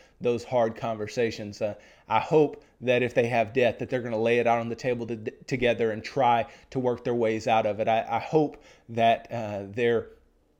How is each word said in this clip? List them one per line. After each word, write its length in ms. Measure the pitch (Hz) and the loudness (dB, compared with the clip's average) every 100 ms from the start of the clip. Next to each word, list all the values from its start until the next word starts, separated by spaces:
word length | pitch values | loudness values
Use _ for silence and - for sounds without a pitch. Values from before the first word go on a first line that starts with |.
| _ - | _ -4
those 220 | 123 117 | -2 -2
hard 320 | - 123 113 | 0 2 2
conversations. 880 | 113 117 110 104 - 117 113 104 101 | 0 -6 -6 -6 -2 -2 -2 -10 -6
Uh, 140 | 107 - - - - | -6 -6 -16 -18 -2
I 100 | 110 | -2
hope 460 | - 156 147 - - _ | 4 4 4 0 -20 _
that 220 | 120 123 | 0 2
if 120 | 120 | 2
they 120 | 127 117 | 2 2
have 260 | 120 107 | 0 0
debt, 260 | 127 120 - | 2 2 0
that 120 | 117 | -4
they're 100 | 127 | -4
gonna 180 | 120 110 | -2 0
lay 200 | 113 120 | 2 4
it 80 | 117 | 2
out 120 | 117 | 0
on 100 | 117 | -2
the 60 | |
table 320 | 113 131 117 117 | -4 -4 -4 -4
to, 100 | 113 110 - - | -8 -8 -12 -8
together 440 | 127 120 117 113 | 0 0 2 -2
and 120 | 110 | -2
try 440 | - 139 120 117 113 - _ | -4 0 4 2 0 -10 _
to 80 | 135 | -4
work 240 | 123 120 | -2 -2
their 100 | 127 | -2
ways 320 | 120 113 110 123 | 0 0 0 2
out 200 | 110 107 | 2 2
of 120 | 104 | 0
it. 100 | 110 | 0
I, 160 | 113 - | 0 0
I 100 | 113 | -4
hope 380 | - 160 143 - - - - | 0 2 2 -4 -20 -20 -8
that, 420 | 113 117 113 - | 2 2 2 -2
uh, 340 | 117 107 101 98 | -8 -6 -8 -8
their 380 | 107 117 113 - - _ _ _ | 0 2 2 -2 -12 _ _ _